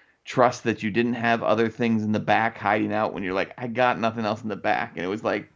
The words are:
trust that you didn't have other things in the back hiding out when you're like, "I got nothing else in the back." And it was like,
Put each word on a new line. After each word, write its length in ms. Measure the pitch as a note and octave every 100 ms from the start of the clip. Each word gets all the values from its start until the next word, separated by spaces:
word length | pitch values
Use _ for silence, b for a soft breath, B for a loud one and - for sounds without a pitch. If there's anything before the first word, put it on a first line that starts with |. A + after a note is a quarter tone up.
| b b
trust 400 | - - B2 B2 A#2+
that 180 | G#2+
you 80 | G#2+
didn't 240 | G#2+ A#2+ A#2+
have 260 | A#2 A#2
other 260 | - G#2+ A2+
things 360 | - A#2 A2
in 80 | G#2+
the 80 | G#2+
back 360 | - G#2+ A2+ -
hiding 380 | G2+ A2 G#2+
out 180 | G#2 G#2+
when 120 | E2+
you're 100 | F#2+
like, 200 | F#2+ E2 -
"I 80 | B2
got 340 | A2+ B2 F2+
nothing 240 | A2 A2+
else 200 | G#2+ A2
in 60 | A2
the 60 | G2+
back." 380 | G#2+ - - -
And 80 |
it 40 | F2+
was 160 | G#2+
like, 260 | A2 G#2 -